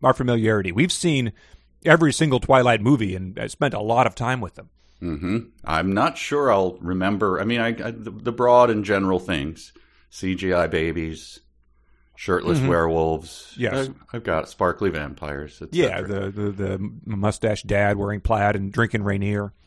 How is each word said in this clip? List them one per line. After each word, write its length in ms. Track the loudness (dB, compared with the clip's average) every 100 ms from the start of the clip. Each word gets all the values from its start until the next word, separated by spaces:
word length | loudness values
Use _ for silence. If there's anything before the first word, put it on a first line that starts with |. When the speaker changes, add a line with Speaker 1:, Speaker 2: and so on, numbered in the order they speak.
Speaker 1:
our 140 | 2 2
familiarity. 560 | 2 2 2 2 0
We've 200 | 0 0
seen 400 | 0 0 0 -2 -6 _ -20 _ _ 4
every 260 | 6 6
single 280 | 2 2 2
Twilight 420 | 4 6 6 4
movie 340 | 4 2 2 -4
and, 220 | -8 -8
uh, 100 | -8
spent 260 | -2 -2 -2
a 40 |
lot 280 | 0 2 2
of 80 | 0
time 260 | -4 -4
with 140 | -6 -14
them. 140 | -20 _ _ -10
Speaker 2:
Mm-hmm. 400 | -8 -4 -2 -4 -6 -14
I'm 280 | -4 -2 0
not 240 | 0 0 -2
sure 340 | -4 0 2
I'll 260 | 4 2 -2
remember. 580 | -4 -2 0 0 0 0
I 40 |
mean, 160 | -2 -2
I, 60 | -2
I, 240 | -4 -8
the, 180 | -10 -12
the 220 | -8 -6
broad 400 | 0 6 8 6
and 120 | 4
general 360 | 2 2 2 0
things, 520 | 0 -4 -4 -10 -18 -20 _ _ _
C 240 | -8 -6
G 200 | -2 0
I 120 | 0 2
babies, 720 | 0 -2 -2 -6 -8 -16 -20 _ _ _ _ _ _ _ -10
Shirtless 440 | 0 0 2 2
Speaker 1:
Mm-hmm. 80 | 4
Speaker 2:
werewolves. 840 | 2 2 2 2 0 -6 -18 -18 -6
Speaker 1:
Yes. 160 | -4 -2 -6
Speaker 2:
I've, 60 | -8 -14
I've 100 | -10
got 240 | -4 -2 -4
sparkly 420 | -2 -2 0 -2
vampires, 680 | -2 -6 -10 -10 -10 -10 -14
et 120 | -8
cetera. 160 | -2 0
Speaker 1:
Yeah, 120 | -2
the, 300 | -6 -6 -6
the, 200 | -6 -6
the 400 | -4 -6 -6 -8 -10 -8
mustache 580 | -2 -2 0 -2 -2
dad 340 | -2 0 2 0
wearing 240 | -2 -2
plaid 340 | 0 2 2 0
and 160 | -2
drinking 320 | 0 0 0
Rainier. 480 | -2 -2 0 -2 -4 -10